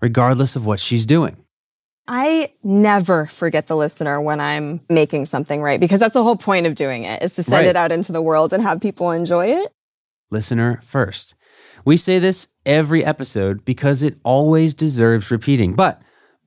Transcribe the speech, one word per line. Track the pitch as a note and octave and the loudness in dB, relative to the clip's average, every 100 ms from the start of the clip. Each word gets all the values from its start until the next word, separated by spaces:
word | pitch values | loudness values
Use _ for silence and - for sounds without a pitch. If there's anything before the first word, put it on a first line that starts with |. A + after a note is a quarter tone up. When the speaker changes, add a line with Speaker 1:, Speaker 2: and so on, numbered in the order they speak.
Speaker 1:
regardless | B2 A#2 B2 B2+ C3+ C3 | -2 2 2 2 0 -2
of | G#2+ | -4
what | G2+ | -4
she's | - A#2 A2 | -2 -2 2
doing. | D#3+ B2 - _ _ _ _ _ _ - | 2 0 -6 _ _ _ _ _ _ -8
Speaker 2:
I | B3 D4 D#4+ D4 _ | -4 0 0 -2 _
never | G3+ G3+ G#3 G3+ F3+ E3+ D3+ | 0 2 4 2 2 0 -2
forget | - E3+ D#3 - | -4 -2 -2 -2
the | D#3+ | -2
listener | D3 - D3+ C#3+ | -2 -2 -4 -2
when | D3+ D3+ | -2 -2
I'm | D3 D3 D3 E3 - | -4 -4 -6 -8 0
making | E3 D3+ D3 C#3 | 2 2 -2 -4
something, | - D3 D3 | -6 -4 -4
right? | D3 C3 | -2 0
Because | E3+ G3 | 2 2
that's | A3+ | 2
the | B3+ | 2
whole | A3+ A3 | 2 0
point | - F#3 E3+ | 0 0 0
of | D3 | -2
doing | C#3 A#2+ | -4 -6
it, | G2 A2 | -8 -6
is | F3 - | -6 -6
to | |
send | E3+ E3 F3+ | 0 2 4
Speaker 1:
Right. | |
Speaker 2:
it | F3 | 2
out | E3+ | 0
into | E3+ E3 | -2 -4
the | E3 | -4
world | D#3+ D#3 D#3+ | 0 2 2
and | F#3+ | 0
have | G#3+ E3+ | -2 -2
people | G#3 - F3 | -4 -4 -4
enjoy | E3 E3 F3 G3 | -2 -2 0 0
it. | E4 G4+ - _ _ _ _ _ | -2 -4 -12 _ _ _ _ _
Speaker 1:
Listener | G#2+ G#2+ A#2 A#2+ A#2 - | -6 -2 -2 0 -2 -4
first. | C#3 G2 - - - _ _ - - C3+ | -4 -2 -6 -16 -20 _ _ -20 -4 2
We | E3 | 2
say | - F#3 | 2 0
this | F#3 F#3 - _ C3+ | 0 -2 -8 _ 0
every | D3+ D3+ E3 D3+ | 2 2 2 0
episode | D3+ C3 G#2 F#2+ F#2+ - | -2 -6 -4 -2 -2 -4
because | A#2+ C#3+ C3+ | -2 0 0
it | D3+ - | -2 -4
always | - C3+ D#3 D#3+ D#3+ | 0 2 4 4 2
deserves | - D#3 B2 A2+ A2+ F#2+ | 0 -2 2 2 2 0
repeating. | A#2 - C3+ F#2 A2 | -2 0 2 2 2
But | F3+ - _ _ _ _ | 0 0 _ _ _ _